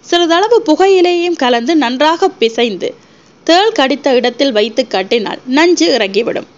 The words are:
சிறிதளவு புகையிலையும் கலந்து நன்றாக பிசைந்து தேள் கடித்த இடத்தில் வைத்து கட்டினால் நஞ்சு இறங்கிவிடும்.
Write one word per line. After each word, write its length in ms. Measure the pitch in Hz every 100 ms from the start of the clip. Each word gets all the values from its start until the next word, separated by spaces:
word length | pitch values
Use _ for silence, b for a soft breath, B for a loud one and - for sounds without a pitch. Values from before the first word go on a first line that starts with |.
| -
சிறிதளவு 520 | 349 339 339 427 466 -
புகையிலையும் 720 | 311 381 381 359 349 349 339
கலந்து 320 | 247 240 240 330
நன்றாக 540 | 240 254 302 330 370 -
பிசைந்து 500 | 226 226 233 185 - - b b b b -
தேள் 280 | 339 440 440
கடித்த 300 | 269 277 285 254
இடத்தில் 360 | 247 240 277 208
வைத்து 260 | 226 226 247
கட்டினால் 540 | 196 190 240 185 - 254 269
நஞ்சு 300 | 339 330 330 262
இறங்கிவிடும். 520 | 196 196 233 - -